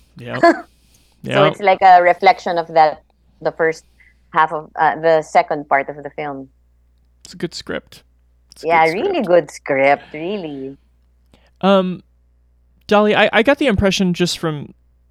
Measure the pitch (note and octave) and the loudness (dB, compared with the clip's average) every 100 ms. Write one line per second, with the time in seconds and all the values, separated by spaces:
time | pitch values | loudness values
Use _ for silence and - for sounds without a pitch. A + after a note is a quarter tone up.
0 | _ - A#2+ B2 E4+ - - _ _ _ | _ -20 -12 2 2 2 -6 _ _ _
1 | _ _ C3+ C3 D3+ - F#3+ F#3+ F#3+ F3+ | _ _ -4 0 2 2 0 4 6 6
2 | F3 E3+ F#3+ F3+ G3 E3+ E3 D#3+ D#3 - | 6 2 2 0 -2 -4 0 2 2 0
3 | _ _ _ _ D#3 - D#3+ D#3+ _ _ | _ _ _ _ -8 -2 -4 -4 _ _
4 | _ _ _ E3+ D#3+ D#3 D#3 - D#3 D#3 | _ _ _ 0 0 -2 -10 -2 -2 0
5 | E3 D#3+ D3+ F3+ E3 D3+ C#3+ C#3 C#3 D3 | 0 0 2 0 0 -6 -2 -4 -4 -12
6 | C#3+ - D3 C3+ C3 _ _ _ _ _ | -16 -12 -12 -12 -16 _ _ _ _ _
7 | _ _ - F3+ E3+ - - - - - | _ _ -20 -12 -12 -12 -12 -12 -12 -20
8 | _ _ _ _ _ - D#3 E3 D#3+ F3+ | _ _ _ _ _ -10 0 2 2 0
9 | G4 F4 G3+ F3 D3 - - C3+ C#3 C#3+ | -4 -4 0 0 0 -10 -6 0 2 0
10 | - D#3 E3+ G#3 D#3+ C#3 C3+ C#3 _ _ | -4 -12 -10 -10 -10 -12 -14 -16 _ _
11 | _ _ _ _ _ _ F#3+ G3 F#3 F3 | _ _ _ _ _ _ 0 0 -2 -8
12 | _ _ _ _ _ _ _ _ - G#3 | _ _ _ _ _ _ _ _ -2 2
13 | G#3+ E3+ G#3+ G#3 A3+ C#4+ C#4 G3 G3 F3+ | 2 2 2 2 0 0 0 0 0 0
14 | F3+ F3 F3 - D#3+ D3 - _ _ _ | -2 -2 -4 -4 -8 -8 -14 _ _ _
15 | _ | _